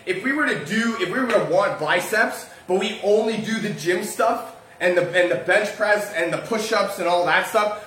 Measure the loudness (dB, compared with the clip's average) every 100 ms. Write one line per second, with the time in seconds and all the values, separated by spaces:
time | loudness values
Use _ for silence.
0 | -6 -4 -2 0 0 -2 -2 -2 -2 -2
1 | -4 -2 2 2 2 2 0 -2 0 0
2 | 0 0 0 -2 -14 -16 -2 0 0 -2
3 | 2 4 2 -2 -2 -4 -4 -4 -2 -2
4 | -2 0 0 0 -6 -16 -20 -2 2 2
5 | 2 2 2 2 2 2 2 -2 2 2
6 | 0 -2 -2 -2 -2 -4 0 0 0 -2
7 | 0 2 4 2 2 0 0 -4